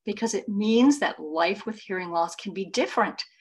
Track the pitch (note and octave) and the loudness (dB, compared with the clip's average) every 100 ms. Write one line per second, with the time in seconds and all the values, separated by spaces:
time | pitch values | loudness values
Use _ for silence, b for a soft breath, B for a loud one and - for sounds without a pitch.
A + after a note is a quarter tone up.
0 | - G#3 A3+ G#3+ - G3+ G#3+ A3+ C4 C#4+ | -10 -4 -2 -2 -4 -2 4 6 6 6
1 | F3+ - D#3 D#3+ E3+ G3+ - G#3+ - F#3 | 0 -4 -6 0 0 0 -6 -10 -8 -6
2 | F3+ E3+ E3 - G#3 F3+ F#3+ - F#4+ - | -4 -2 -2 -4 -10 -8 -4 -2 0 0
3 | G#3 - - b | -2 -4 -14 b